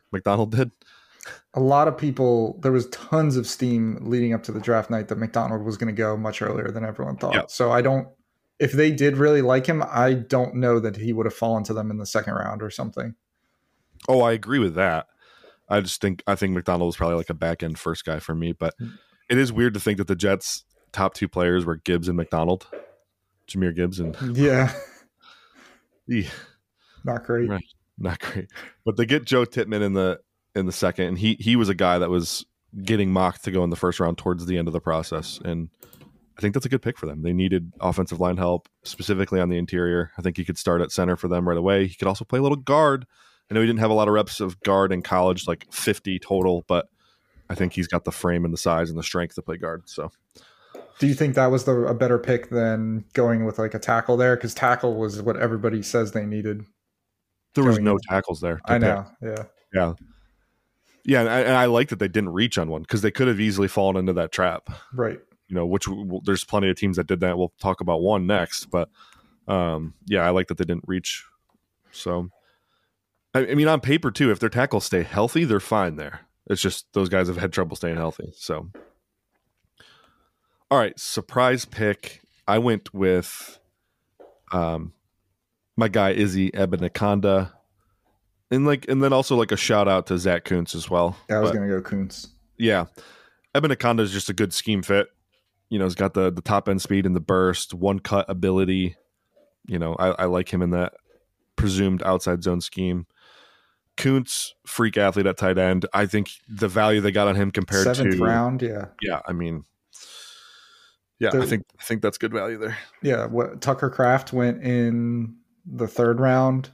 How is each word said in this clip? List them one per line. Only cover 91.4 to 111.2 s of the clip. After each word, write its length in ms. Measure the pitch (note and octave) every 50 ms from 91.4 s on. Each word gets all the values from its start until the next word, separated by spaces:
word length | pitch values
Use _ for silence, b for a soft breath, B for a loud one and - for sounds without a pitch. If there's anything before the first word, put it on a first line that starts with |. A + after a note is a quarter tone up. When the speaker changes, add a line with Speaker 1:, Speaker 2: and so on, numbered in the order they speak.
Speaker 2:
was 100 | G#2+ G#2+
Speaker 1:
But 60 | A#2
Speaker 2:
gonna 100 | G#2+ G2+ G2+
go 120 | F#2+ F#2
Kuntz. 460 | F#2 - G2+ G2 F#2+ F#2 - - - - _ _ _ _ _
Speaker 1:
yeah, 280 | - A#2 A2 G#2 F#2 E2+ - B B B B B B B B B B B _ -
Ebanaconda 480 | C#3 D3+ D3+ C3 - - A#2+ A#2+ A2+ A2
is 80 | G2
just 180 | F#2+ G2 - -
a 40 | G2
good 200 | F2 G#2+ F#2 -
scheme 280 | - - A2 G#2+ F#2+
fit. 260 | E2+ - G2 G2+ - - _ _ _ _ _ _ _ _ _ _ _ -
You 100 | A2+ G2+
know, 60 | F#2+
he's 100 | F#2 F2
got 180 | - G2 F#2+ -
the, 180 | G2 F#2+ F#2
the 100 | F2 F2
top 280 | - - G#2+ G2+ - G#2
end 120 | G2 F#2
speed 240 | - - G2+ G2 F#2+
and 100 | F#2+ F2
the 40 | F2+
burst, 520 | D#2 - F#2+ F#2 F#2 F#2 F2+ - - - -
one 260 | F2 F2+ G2 G2 F#2+
cut 300 | - - G#2 G2 F#2+ -
ability. 640 | G2 F2+ F2+ F#2+ F#2 F#2+ F#2+ F2+ F#2+ F#2+ F#2 F2+ F2 _ _ _ _ _ _ _ _ _ _ _ _ _ _
You 140 | - F#2+ E2+
know, 160 | E2+ E2 E2
I, 120 | - F#2 F#2
I 160 | F2+ - F#2
like 280 | F2+ F2+ F2+ F#2 - -
him 80 | F2+
in 80 | F2+ F2
that 220 | F2 F2 F2+ - - - _ _ _ _ _ _ _ _ _ _ _
presumed 480 | - A2 G2+ F#2 F#2+ G2 F#2+ F#2 F2+ -
outside 400 | F#2+ F#2 F#2 - F#2 F2 F2 F2
zone 180 | F2+ F2 F2+
scheme. 460 | - - - - F#2 F2+ F2+ F2+ E2+ b b b b b b b b b b b b b b b b _ _
Kuntz, 560 | - - C3+ C3+ C3+ B2 - - - - - - _ _
freak 300 | - - - A#2 A2 G2
athlete 280 | G#2+ G2+ F#2+ F#2 G2+ G2
at 120 | F#2+ F2+
tight 200 | - - F#2+ F#2
end. 280 | F#2 F#2 F#2 F#2 F#2 E2 - -
I 120 | G2 G#2
think 240 | F#2 G#2+ G#2+ G2 - - - _
the 200 | - A2 G2 A2
value 340 | G2 F2+ A2 G#2+ G#2+ G#2+ G#2+
they 100 | G2+ G#2
got 160 | F#2+ G#2 G2+
on 80 | G2+ F#2+
him 140 | G2+ G2+ G2
compared 340 | - G#2+ F#2+ - G2 F#2+ F#2+
Speaker 2:
Seventh 320 | B2 B2 C3 C3 G2 F#2
Speaker 1:
to 60 | F2+ F2+
Speaker 2:
round, 380 | A2+ A2+ A#2 A#2+ B2+ C3 B2+
yeah. 260 | B2 A#2 G#2+ G#2 F#2+ F#2+ - -
Speaker 1:
Yeah, 200 | G#2 G2 E2+ D2 -
I 80 | - F2+
mean, 300 | E2+ F2 E2+ E2 D#2 D2+ _ _ _ _ B B B B B B B B B B B B B B B B B B B B B B B _ _ _
yeah, 140 | -